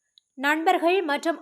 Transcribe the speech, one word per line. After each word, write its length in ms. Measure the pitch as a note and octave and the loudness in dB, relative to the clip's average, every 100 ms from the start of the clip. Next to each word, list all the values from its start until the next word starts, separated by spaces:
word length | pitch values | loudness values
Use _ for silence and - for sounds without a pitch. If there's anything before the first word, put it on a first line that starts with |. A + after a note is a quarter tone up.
| _ _ _ - | _ _ _ -4
நண்பர்கள் 600 | C#4+ D#4 E4+ F4+ E4 G4 | -2 0 2 2 2 0
மற்றும் 360 | D#4+ C#4+ E4 D#4 | 0 -4 -4 -2